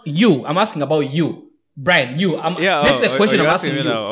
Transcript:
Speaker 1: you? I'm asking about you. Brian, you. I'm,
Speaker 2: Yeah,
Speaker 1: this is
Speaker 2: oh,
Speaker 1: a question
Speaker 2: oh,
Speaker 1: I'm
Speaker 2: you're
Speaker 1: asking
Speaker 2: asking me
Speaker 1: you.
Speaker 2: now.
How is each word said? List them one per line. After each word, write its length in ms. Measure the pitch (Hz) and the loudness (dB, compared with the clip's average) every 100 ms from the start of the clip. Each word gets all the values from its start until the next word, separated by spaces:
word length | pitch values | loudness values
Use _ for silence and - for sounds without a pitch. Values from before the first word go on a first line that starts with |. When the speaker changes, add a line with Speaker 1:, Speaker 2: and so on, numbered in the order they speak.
| 156 | -6
Speaker 1:
you? 400 | 151 226 135 117 | 2 4 2 0
I'm 120 | 170 | -2
asking 240 | 214 156 | -2 -2
about 260 | 139 156 131 | 0 0 0
you. 400 | 151 151 - - _ _ - | -2 -2 -4 -16 _ _ -6
Brian, 440 | 135 175 123 143 | 0 2 2 -2
you. 180 | 190 151 | -2 -2
I'm, 220 | 160 170 | -4 -2
Speaker 2:
Yeah, 220 | 185 160 | 0 2
Speaker 1:
this 180 | - 131 | 2 2
is 60 | 208 | 0
Speaker 2:
oh, 40 | |
Speaker 1:
a 40 | - | 2
question 220 | 208 - | 2 2
Speaker 2:
oh, 0 | |
Speaker 1:
I'm 60 | 151 | 2
Speaker 2:
you're 80 | |
Speaker 1:
asking 160 | 180 156 | 0 -2
Speaker 2:
asking 120 | 135 127 | -2 -2
me 40 | |
Speaker 1:
you. 60 | 113 | -4
Speaker 2:
now. 120 | 104 | -4